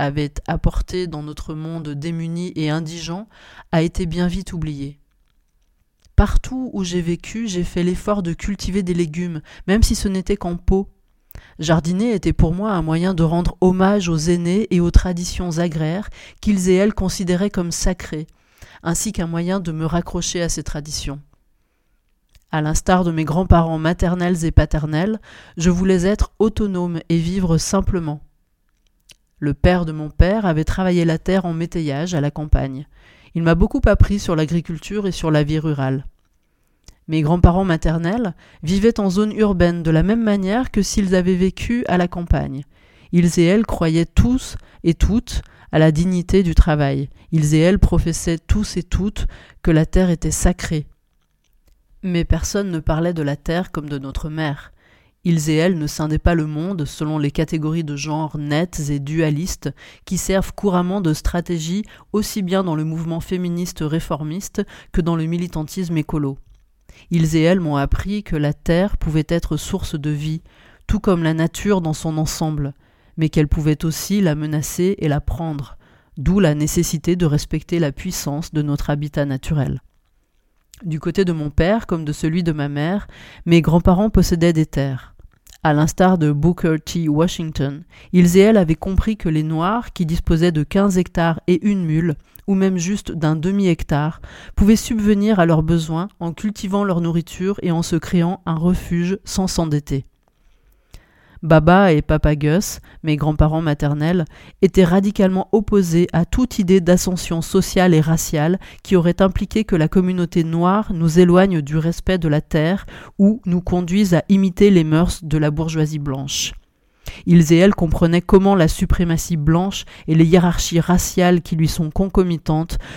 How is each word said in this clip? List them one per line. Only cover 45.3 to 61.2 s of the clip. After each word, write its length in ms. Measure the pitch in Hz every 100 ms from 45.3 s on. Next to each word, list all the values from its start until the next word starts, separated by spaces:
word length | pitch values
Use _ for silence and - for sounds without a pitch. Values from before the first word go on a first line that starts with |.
| - - - -
à 80 | 156
la 140 | 160
dignité 500 | 151 175 180 175 190
du 140 | 180 156
travail. 540 | - 151 143 135 139 - -
Ils 240 | 160 151
et 60 | 156
elles 180 | 170 196
professaient 600 | - 170 170 160 - 165
tous 380 | - 214 214 -
et 60 |
toutes 460 | - - 196 - - - - -
que 80 | -
la 160 | 160 156
terre 240 | - 185
était 220 | 165 151
sacrée. 560 | 151 - 180 - 156 143 _ _ _ _ _ _ _ _ _ _ _
Mais 220 | 185 170
personne 460 | 165 165 - 208 202
ne 80 | 165
parlait 340 | 151 156 170
de 100 | 170
la 140 | 143 147
terre 340 | - 170 185
comme 160 | - 147
de 100 | 143
notre 320 | 135 135 160
mère. 420 | 156 156 143 - _ _ _ _ _
Ils 280 | 175 165 151
et 60 | 156
elles 200 | 170 180
ne 80 | 151
scindaient 300 | - 151 156
pas 180 | 175
le 120 | 170 156
monde 400 | 151 170 196 143
selon 320 | - 156 156
les 120 | 143
catégories 540 | 151 156 160 151 160
de 100 | 156
genre 440 | 143 151 151 156 151
nettes 420 | 147 147 180 - 147
et 120 | 143
dualistes 680 | 139 160 156 147 185 - 147 - - - -
qui 100 | 185
servent 380 | - 190 -
couramment 480 | - 202 180 175 196
de 100 | 170
stratégie 720 | 151